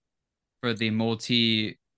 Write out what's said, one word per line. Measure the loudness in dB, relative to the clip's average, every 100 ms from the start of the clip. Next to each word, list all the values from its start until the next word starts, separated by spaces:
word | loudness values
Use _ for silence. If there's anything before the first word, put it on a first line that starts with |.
| _ _ _ _ _ _
for | -4
the | -2 -2
multi | 0 0 -2 0 2 4 2 -2 -8 _